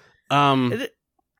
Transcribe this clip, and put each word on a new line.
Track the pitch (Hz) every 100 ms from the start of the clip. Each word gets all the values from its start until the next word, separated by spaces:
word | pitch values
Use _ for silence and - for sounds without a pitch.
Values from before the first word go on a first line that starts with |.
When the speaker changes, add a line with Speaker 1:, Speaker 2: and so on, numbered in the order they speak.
| _ _ -
Speaker 1:
Um, | 139 143 135 127
Speaker 2:
And | 220
it | - - _ _ _ _